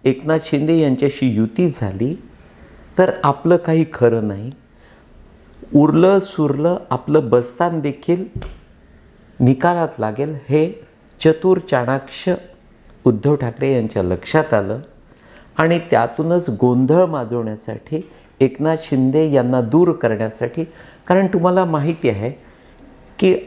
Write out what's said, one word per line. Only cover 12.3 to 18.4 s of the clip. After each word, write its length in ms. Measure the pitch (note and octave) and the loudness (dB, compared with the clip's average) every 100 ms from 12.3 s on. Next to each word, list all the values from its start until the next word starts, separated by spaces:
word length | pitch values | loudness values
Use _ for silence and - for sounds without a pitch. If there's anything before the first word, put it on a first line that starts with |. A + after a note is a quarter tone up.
| F3 - - - - - - | -4 -8 -20 -20 -20 -20 -2
उद्धव 300 | C3 G#2+ C#3 | 0 0 0
ठाकरे 360 | D3 B2 A2 C3+ | 0 -2 -4 -2
यांच्या 300 | B2+ A2 G#2 | 0 -2 -2
लक्षात 500 | F2+ F2+ - D#3+ - | -2 -4 0 0 2
आलं 260 | A2 G2 A#2 - - _ _ - - - - | -2 -2 -8 -10 -20 _ _ -20 -20 -10 -2
आणि 220 | D#3+ E3+ E3 | 0 0 0
त्यातूनच 580 | A2+ A#2 - D#3+ F3 E3+ | 0 0 -2 0 0 -2
गोंधळ 540 | G#2 B2+ B2 C3 E3 | 0 2 2 4 4
माजवण्यासाठी, 960 | F#3 D3+ A2 A#2+ A2 G#2+ - G#2+ - D#3 F#3 - _ | 2 -2 -4 -6 -6 -8 -12 -14 -8 -10 -10 -20 _
एकनाथ 380 | _ | _